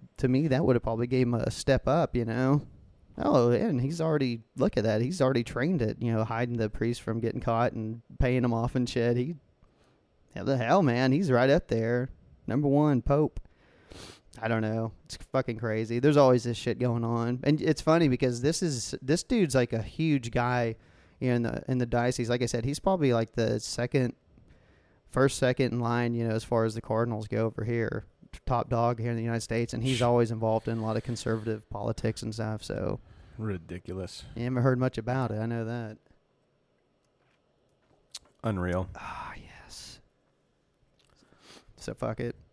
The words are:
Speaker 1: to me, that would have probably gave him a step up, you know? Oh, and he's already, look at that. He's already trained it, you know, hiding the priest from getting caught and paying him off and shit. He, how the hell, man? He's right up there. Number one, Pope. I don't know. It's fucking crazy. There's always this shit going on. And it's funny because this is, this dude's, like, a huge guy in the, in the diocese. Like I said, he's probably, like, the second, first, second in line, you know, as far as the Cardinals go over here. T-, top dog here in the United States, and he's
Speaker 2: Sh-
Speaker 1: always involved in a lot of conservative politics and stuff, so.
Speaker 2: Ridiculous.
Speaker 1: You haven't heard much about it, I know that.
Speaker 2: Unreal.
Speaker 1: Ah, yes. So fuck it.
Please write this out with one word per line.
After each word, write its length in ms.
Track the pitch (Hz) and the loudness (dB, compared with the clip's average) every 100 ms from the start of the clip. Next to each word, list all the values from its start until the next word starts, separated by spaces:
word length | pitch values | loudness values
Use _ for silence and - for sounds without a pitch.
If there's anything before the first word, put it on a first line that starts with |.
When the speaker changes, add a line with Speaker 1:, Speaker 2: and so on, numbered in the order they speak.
| - - | -20 -2
Speaker 1:
to 120 | 127 | 0
me, 200 | 131 156 | 2 2
that 160 | 127 | 2
would 100 | - 120 | 4 2
have 60 | |
probably 240 | 113 113 123 | 0 -2 0
gave 200 | 127 120 | 2 2
him 80 | |
a 160 | 120 - | 2 -2
step 360 | - - 127 131 | -2 0 2 2
up, 300 | 156 - 123 | 0 0 -2
you 80 | |
know? 380 | 113 113 131 143 - - - - _ - | -2 0 2 2 0 -12 -20 -20 _ -4
Oh, 320 | 294 135 120 | 2 4 4
and 320 | 120 226 131 | 4 2 0
he's 180 | 131 170 | -2 -2
already, 400 | 160 151 131 117 - - | 0 0 0 -4 -10 -2
look 220 | 143 - | 0 2
at 60 | |
that. 180 | 107 107 | 2 0
He's 180 | 123 185 | 0 2
already 240 | 131 127 | 2 2
trained 380 | 117 120 147 175 | -2 -2 -2 0
it, 160 | 110 - | 0 -2
you 100 | 117 | -2
know, 140 | 113 | 0
hiding 320 | 110 113 123 117 | 0 -2 -4 -2
the 140 | 107 | -2
priest 320 | - 113 117 | 0 -2 -2
from 180 | - 113 | -4 -4
getting 220 | 113 - | -2 -2
caught 320 | - 113 120 | 0 2 0
and 260 | - 110 117 - - | -2 -6 -8 -14 -2
paying 240 | 131 127 | 2 2
him 100 | 120 | 2
off 200 | 113 120 | 0 0
and 140 | 131 123 | -2 -2
shit. 300 | 123 117 120 | 0 0 0
He, 160 | 131 165 _ _ _ _ _ _ _ _ _ | -2 -8 _ _ _ _ _ _ _ _ _
how 100 | - | -6
the 120 | 98 131 | 0 0
hell, 260 | 117 185 | 4 4
man? 300 | 151 120 131 | 6 4 4
He's 180 | 143 185 | 2 4
right 200 | 123 131 | 4 6
up 180 | 139 - | 4 2
there. 400 | 113 113 123 131 - - - - | -2 0 0 -2 -8 -20 -16 -4
Number 200 | 127 143 | 0 2
one, 360 | 143 151 127 | 4 4 2
Pope. 360 | - 139 151 - - _ _ _ _ - - - _ - | 2 2 2 -4 -14 _ _ _ _ -20 -20 -20 _ -8
I 80 | 113 | -2
don't 140 | 113 | 0
know. 300 | 110 113 110 - | 0 -2 -6 -10
It's 120 | - - - | -16 -18 -4
fucking 280 | 131 127 110 | -2 -2 -4
crazy. 400 | 113 110 110 120 | -4 -4 -2 2
There's 160 | 143 147 | 6 8
always 260 | 135 123 | 8 6
this 140 | 120 113 | 2 -4
shit 220 | 120 113 | -4 0
going 240 | 123 117 | 0 0
on. 340 | 117 117 117 123 | 0 0 -2 0
And 160 | 143 156 | 0 2
it's 200 | - 151 | 2 0
funny 260 | - 165 151 | 4 4 4
because 320 | 123 127 120 | 2 0 0
this 220 | 139 165 | -2 0
is, 300 | 175 123 - - | -2 -4 -6 -8
this 200 | 131 170 | -2 -2
dude's, 320 | - 240 165 | 0 2 4
like, 180 | 127 120 | 2 2
a 80 | 117 | -2
huge 480 | 98 - 160 143 117 | -6 -2 0 0 0
guy 420 | 120 120 123 117 113 - - - _ | -2 0 0 -2 -4 -14 -20 -20 _
in 220 | 131 120 | 0 2
the, 200 | 117 120 - | 0 -4 -2
in 100 | 127 | -2
the 80 | 120 | 0
diocese. 420 | 120 123 127 117 | 2 0 0 -2
Like 120 | 120 | 0
I 40 | 120 | 0
said, 180 | 117 | -2
he's 160 | 120 139 | -4 -2
probably, 320 | 190 185 139 | 0 2 4
like, 200 | 117 113 | 4 0
the 260 | - 113 113 | 0 0 0
second, 540 | - - 120 139 123 - _ - - - _ _ _ _ _ | -4 -4 0 0 0 -4 _ -20 -20 -20 _ _ _ _ _
first, 280 | 127 139 - | 2 2 4
second 320 | 127 123 127 | 0 2 0
in 80 | 120 | 0
line, 340 | 117 120 120 | -2 0 0
you 120 | 117 113 | -2 -2
know, 80 | |
as 80 | 110 | -2
far 220 | - 117 | 0 0
as 100 | 113 | 0
the 60 | 113 | -4
Cardinals 480 | - 113 120 110 104 | -4 -2 -2 -4 -4
go 160 | 110 | -2
over 180 | 110 - | -2 -4
here. 440 | 110 117 110 - - _ - | -4 -2 -2 -4 -10 _ -20
T-, 80 | - - | -12 -4
top 220 | 120 117 | -2 0
dog 280 | 120 120 120 | 0 0 0
here 120 | 117 | -4
in 60 | 117 | -4
the 60 | |
United 200 | 113 117 | -2 -4
States, 300 | - 117 117 | -2 -2 -2
and 100 | 120 | -2
he's 140 | 127 123 | -2 0
Speaker 2:
Sh- 40 | |
Speaker 1:
always 280 | 120 120 113 | 4 4 2
involved 340 | 113 110 113 - | 0 0 0 -2
in 120 | 113 | -4
a 40 | |
lot 140 | 110 113 | -2 -4
of 80 | |
conservative 640 | - 117 120 113 110 107 - | -4 -4 -2 -2 -2 -6 -8
politics 520 | 104 110 110 113 - | -6 -4 -2 -4 -4
and 100 | 113 | -8
stuff, 300 | 110 107 107 | -6 -6 -6
so. 340 | - 101 95 - - - - - | -6 -6 -4 -6 -10 -20 -20 -10
Speaker 2:
Ridiculous. 840 | 107 92 80 87 - 92 90 - - | -8 -8 -10 -14 -10 -10 -10 -12 -14
Speaker 1:
You 100 | 117 | -8
haven't 180 | 120 127 | -4 2
heard 180 | 131 127 | 2 2
much 160 | 127 - | 0 -2
about 320 | 110 131 120 | -4 -4 -2
it, 80 | 107 | -4
I 80 | 113 | -4
know 180 | 117 113 | -4 -6
that. 320 | 120 110 110 _ _ _ _ _ _ _ _ _ _ _ _ _ _ _ _ _ _ _ _ _ - - _ | -8 -10 -14 _ _ _ _ _ _ _ _ _ _ _ _ _ _ _ _ _ _ _ _ _ -20 -20 _
Speaker 2:
Unreal. 440 | 117 98 90 90 95 - | -4 -2 0 -2 -4 -10
Speaker 1:
Ah, 380 | - - - - | -14 -12 -12 -14
yes. 640 | - - - - - - _ _ _ _ _ _ _ _ _ _ _ _ _ _ - - - - | -18 -20 -20 -18 -18 -20 _ _ _ _ _ _ _ _ _ _ _ _ _ _ -20 -20 -20 -14
So 180 | - | -12
fuck 260 | - 113 113 | -6 -6 -6
it. 140 | 120 - - | -8 -10 -18